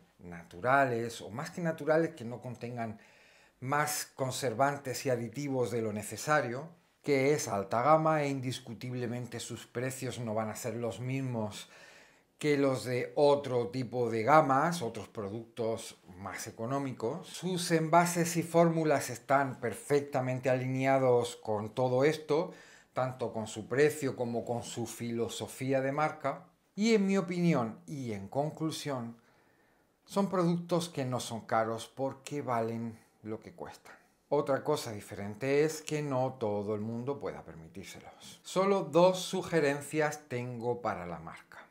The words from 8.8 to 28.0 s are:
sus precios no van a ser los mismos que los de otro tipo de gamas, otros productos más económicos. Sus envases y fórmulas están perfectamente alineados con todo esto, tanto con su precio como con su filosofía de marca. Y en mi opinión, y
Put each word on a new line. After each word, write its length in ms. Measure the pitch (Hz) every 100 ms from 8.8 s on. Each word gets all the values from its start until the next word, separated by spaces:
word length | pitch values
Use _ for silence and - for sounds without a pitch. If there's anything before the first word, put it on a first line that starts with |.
| 127 123 120 120 120 120
sus 260 | - 117 -
precios 520 | - 131 131 127 113
no 160 | 120
van 160 | 110 110
a 60 | 104
ser 180 | 120
los 260 | 113 117 101
mismos 720 | 127 131 131 117 107 101 - - - - - _ _ _
que 200 | 151 143
los 260 | 139 131
de 280 | 107 123 -
otro 540 | - 147 143 135 123 120
tipo 420 | 131 120 123 117
de 120 | 113
gamas, 600 | 110 156 143 135 160 170
otros 260 | 117 110 98
productos 880 | - 98 110 113 - 113 113 - - - 92
más 280 | 98 90 -
económicos. 840 | 90 113 139 139 113 113 160 165
Sus 420 | - 175 185 175
envases 680 | 165 160 165 175 175 165 170
y 60 |
fórmulas 680 | 165 165 170 165 156 139 135
están 500 | 120 - 139 135 107
perfectamente 920 | 120 104 - 147 139 135 127 127 131
alineados 880 | 127 127 131 135 135 131 123 120 -
con 340 | - 104 107
todo 340 | 110 127 123
esto, 480 | 143 156 - 151 175 - - - _
tanto 400 | - 127 127 117
con 140 | 113 110
su 220 | 113 95
precio 480 | 123 147 151 135 -
como 280 | 117 117
con 180 | 113 120
su 220 | - - 110
filosofía 920 | - 120 117 113 - 110 - 131 135
de 120 | 135
marca. 520 | 143 151 147 139 160 - _ _
Y 200 | - 220
en 120 | 220 196
mi 100 | 196
opinión, 640 | 180 180 170 143 113 107 -
y 260 | 151